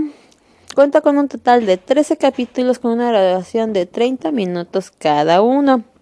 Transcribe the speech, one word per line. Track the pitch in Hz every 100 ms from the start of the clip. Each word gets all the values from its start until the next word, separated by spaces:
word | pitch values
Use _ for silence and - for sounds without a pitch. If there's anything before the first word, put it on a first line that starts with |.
| 302 - _ _ _ _ -
cuenta | - 285 302
con | 294 285
un | 285
total | 240 - 247
de | 214 185
trece | - 269 294 311
capítulos | 277 262 240 - 254 247
con | 233
una | 233 240
duración | 220 185 185 180 226 226
de | 202 175
treinta | - 240 262 320
minutos | 277 185 175 175 190 185
cada | _ 156 147 156 175
uno. | 226 277 277 254 - _